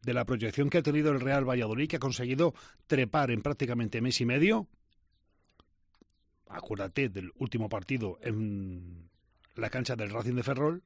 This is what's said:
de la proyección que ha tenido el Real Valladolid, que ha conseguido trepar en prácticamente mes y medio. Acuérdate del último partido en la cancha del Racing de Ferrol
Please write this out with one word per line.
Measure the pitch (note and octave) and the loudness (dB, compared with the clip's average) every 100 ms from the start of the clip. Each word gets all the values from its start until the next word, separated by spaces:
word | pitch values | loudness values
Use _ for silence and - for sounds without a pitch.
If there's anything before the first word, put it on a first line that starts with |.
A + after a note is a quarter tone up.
de | A#2 | -2
la | B2 A2 | -2 0
proyección | B2 A2+ B2 C#3+ | 0 0 0 2
que | F3 | 4
ha | |
tenido | D3+ D3 D3+ | 4 2 4
el | C#3 | 2
Real | B2+ C#3 B2+ | 2 2 2
Valladolid, | B2 A2 A2 D3+ | 2 2 0 -2
que | D#3 | 0
ha | |
conseguido | C3+ B2 B2 C3 E3+ - - - _ | -2 -2 -2 2 2 2 -18 -20 _
trepar | C#3 A#2+ - C3 | 2 4 2 2
en | A#2 | 0
prácticamente | C#3+ C#3+ B2 A#2+ A2+ A#2 | -2 -2 0 0 0 0
mes | B2 A#2+ | 0 2
y | A#2+ | 2
medio. | C3 F3 A3 G2 _ _ _ _ _ _ _ _ _ _ _ _ _ _ _ _ _ _ | 4 4 4 -2 _ _ _ _ _ _ _ _ _ _ _ _ _ _ _ _ _ _
Acuérdate | - - G2+ F#2+ A2 C3+ | -14 -8 -6 -4 -2 -2
del | F#2+ F2+ - | -2 -10 -6
último | B2+ A#2 G#2+ | -4 -2 -2
partido | G#2+ F#2 C3 G#2 F2+ | -4 -2 -2 -2 -6
en | - G#2+ G#2+ G2+ F#2+ F2+ F2+ E2+ E2 _ _ _ _ | -4 -2 -2 -4 -6 -8 -12 -16 -20 _ _ _ _
la | - A2 | -8 -4
cancha | B2+ B2 A#2+ | -4 -4 -4
del | G#2 | -4
Racing | A2 A2+ B2 | -4 -2 -2
de | |
Ferrol | A#2+ B2+ D3+ F3 | -2 0 0 -2